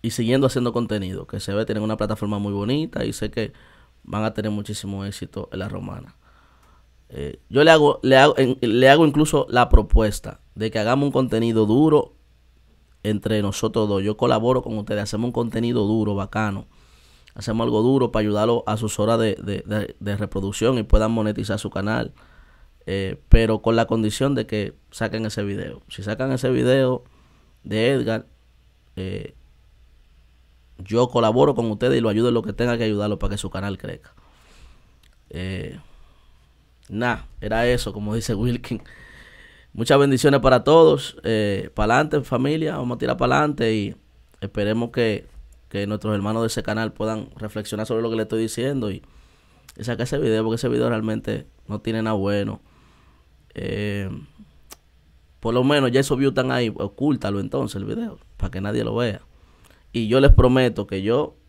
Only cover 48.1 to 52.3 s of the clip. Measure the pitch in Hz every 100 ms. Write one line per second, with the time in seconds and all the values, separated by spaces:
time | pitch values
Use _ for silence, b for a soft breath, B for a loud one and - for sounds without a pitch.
48.1 | 113 110 113 113 - 131 135 107 95 b
49.1 | b b b b b b - 110 120 127
50.1 | 147 117 110 110 117 127 120 120 113 110
51.1 | 110 110 107 - _ - 104 - 110 110
52.1 | 107 98